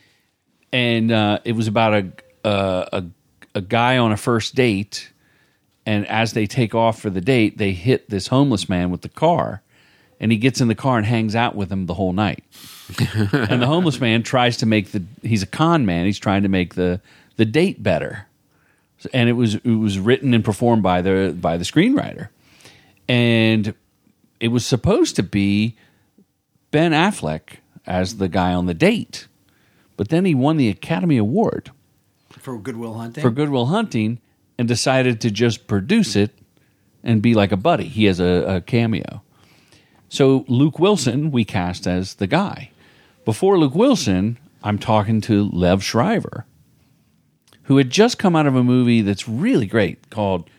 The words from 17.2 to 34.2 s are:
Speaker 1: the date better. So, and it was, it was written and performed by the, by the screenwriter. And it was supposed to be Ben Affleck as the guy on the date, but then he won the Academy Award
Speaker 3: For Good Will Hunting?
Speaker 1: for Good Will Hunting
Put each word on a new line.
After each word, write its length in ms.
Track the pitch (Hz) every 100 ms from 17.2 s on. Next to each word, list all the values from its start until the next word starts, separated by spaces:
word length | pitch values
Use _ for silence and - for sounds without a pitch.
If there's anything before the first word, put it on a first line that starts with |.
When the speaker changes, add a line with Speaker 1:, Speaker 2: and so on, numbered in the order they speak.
| _ -
Speaker 1:
the 80 | 110
date 360 | 147 185 -
better. 460 | 104 78 71 - - _ _ _ _ _ _ _
So, 100 | -
and 160 | 131 120
it 60 |
was, 220 | 120 117 107
it 100 | 123 110
was 180 | 110 98
written 380 | 101 127 139 117
and 100 | 107
performed 380 | 101 120 117
by 180 | 95 90
the, 340 | 92 95 95 82
by 180 | 85 85
the 60 | 90
screenwriter. 640 | 151 214 285 - - - _ _ _ - - _ _ -
And 640 | 123 120 113 110 110 104 - _ _ _ _ _ -
it 100 | 113
was 160 | 120 -
supposed 480 | 123 - 240 339 -
to 80 |
be 520 | 92 101 98 101 110 - _ _ _ _ _ _ _ _ _
Ben 200 | 151 170
Affleck 680 | 151 185 202 76 78 - - _ - -
as 300 | 90 92 107
the 100 | 95
guy 240 | 95 90
on 140 | 90 90
the 60 | 85
date, 520 | 185 196 - - - _ _ _ _ _ _ -
but 120 | 104
then 160 | 165 190
he 100 | 139
won 220 | 135 160
the 120 | 120
Academy 480 | 92 - 170 185 131
Award 540 | 104 175 220 - - - _ _ _ _ _
Speaker 3:
For 260 | - - 120
Good 180 | 98 113
Will 160 | 117 110
Hunting? 260 | 117 117
Speaker 1:
for 80 | 123
Good 180 | 117 147
Will 180 | 131 120
Hunting 520 | 202 220 117 110 117